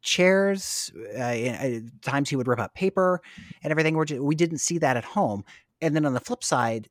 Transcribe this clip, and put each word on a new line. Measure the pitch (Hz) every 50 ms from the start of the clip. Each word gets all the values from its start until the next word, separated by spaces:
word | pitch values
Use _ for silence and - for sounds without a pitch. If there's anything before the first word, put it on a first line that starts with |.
chairs." | - - - - 180 185 190 190 196 196 196 190 - - - - - - - - 113 101 104
Uh, | 120
in, | 123 120 120 117 117 127 120
uh, | - - 135 120 113 113 117 - -
times | - - 131 143 143 -
he | 147
would | 131 123 127
rip | 123 117
up | 110 - _
paper | - 185 190 - 196 185 185 180 175 - - - - - - - _
and | - 151
everything. | 151 156 160 156 160
We're | 160 160
ju-, | 151 151 123 139
we | 143 156
didn't | 156 170 165 165 139
see | - - 175 170
that | 156 139 127
at | 120 -
home. | - - 208 196 123 104 101 104 - - - _ _ _ _
And | 160 160 147
then | 156 151
on | 143
the | 127 127
flip | - - 247 -
side | - - - 127 120 117 113 113 107 _